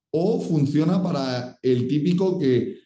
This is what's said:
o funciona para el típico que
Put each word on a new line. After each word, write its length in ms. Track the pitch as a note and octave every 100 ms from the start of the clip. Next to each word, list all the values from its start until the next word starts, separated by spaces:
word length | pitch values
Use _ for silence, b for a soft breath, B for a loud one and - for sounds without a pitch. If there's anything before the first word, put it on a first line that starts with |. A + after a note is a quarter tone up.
| _
o 280 | D#3 F#3 A#3
funciona 640 | - D#3+ C3 C#3+ D#3+ F#3
para 560 | F3+ C#3+ C3+ B2 B2 -
el 260 | B2 B2 A#2+
típico 500 | D3 D3+ F3 F#3+ F3+
que 380 | C#3 A#2+ - B